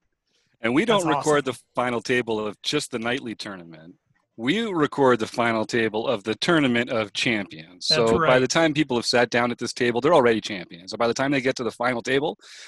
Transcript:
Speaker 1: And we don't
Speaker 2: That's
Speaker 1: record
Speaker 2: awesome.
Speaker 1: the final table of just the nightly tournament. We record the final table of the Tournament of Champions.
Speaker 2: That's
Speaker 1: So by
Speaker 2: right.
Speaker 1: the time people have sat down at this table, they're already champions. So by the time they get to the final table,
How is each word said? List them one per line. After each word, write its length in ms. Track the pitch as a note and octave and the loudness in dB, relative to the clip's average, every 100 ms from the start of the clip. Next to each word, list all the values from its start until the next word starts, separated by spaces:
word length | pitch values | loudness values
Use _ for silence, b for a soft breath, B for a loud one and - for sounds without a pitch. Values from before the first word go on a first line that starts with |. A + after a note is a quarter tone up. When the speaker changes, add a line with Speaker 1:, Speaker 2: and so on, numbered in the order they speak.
| _ _ _ _ _ _ | _ _ _ _ _ _
Speaker 1:
And 120 | A2+ | 0
we 120 | C3 A3 | 2 2
don't 200 | G#3 E3+ | 2 2
Speaker 2:
That's 120 | C#3+ | 0
Speaker 1:
record 300 | D3+ D3 C3+ | 2 2 0
Speaker 2:
awesome. 60 | A#2+ _ - | -6 _ -4
Speaker 1:
the 60 | |
final 200 | B2 A#2+ | -2 -2
table 440 | - B2 A2+ A2 G#2+ | 0 -2 0 -4 -4
of 160 | F#2+ | -8
just 300 | - D3 - | -4 -4 -4
the 80 | A#2+ | -6
nightly 360 | A#2 B2+ B2+ G2+ | -4 -4 -6 -10
tournament. 600 | A2 F#2+ E2 D#2+ E2 F2+ _ _ _ - | -12 -14 -16 -20 -20 -20 _ _ _ -6
We 260 | A#2 G3 A#3 | -2 -2 -2
record 500 | F3 C#3+ - C3+ A#2+ | -2 -2 4 4 4
the 80 | A2 | 0
final 380 | - A#2 A2+ G#2+ | -2 0 0 -2
table 400 | A#2+ A2+ G#2+ A#2+ | -2 0 -2 -2
of 180 | A2+ G#2+ | -4 -4
the 100 | G#2+ | -2
Tournament 540 | - E3+ C#3 A#2+ A2+ | 2 2 2 0 -2
of 240 | B2 G#2 | -4 -4
Champions. 760 | - C3 A2 G2 - D#2 F2+ - | -4 -2 -2 -6 -14 -20 -8 -2
Speaker 2:
That's 80 | A#2+ A2+ | 2 4
Speaker 1:
So 80 | A2+ | 4
by 60 | D#3 | 4
Speaker 2:
right. 140 | B2+ | 4
Speaker 1:
the 100 | B2+ | 4
time 240 | E3 E3 | 2 2
people 240 | D3 D3 A#2+ | 2 0 0
have 80 | - | 2
sat 240 | A#2+ A#2+ | 2 2
down 200 | A#2+ A#2+ | 2 0
at 80 | A#2+ | -2
this 140 | A#2+ | -8
table, 300 | - A#2+ A#2 | -2 0 2
they're 120 | C3+ | 4
already 280 | E3+ A#2+ A2+ | 6 6 2
champions. 500 | - G2+ F2 F2 F#2+ | -2 -10 -12 -18 -14
So 60 | G#2+ | -4
by 100 | A#2 | -2
the 60 | |
time 180 | A#2 C3+ | 0 -2
they 80 | C#3+ | 0
get 160 | B2+ B2+ | -2 -2
to 80 | |
the 80 | A#2 | -6
final 300 | - A#2+ A#2+ | -4 -4 -4
table, 360 | B2 C3+ D3 G#3+ B B | -2 -2 -2 -6 B B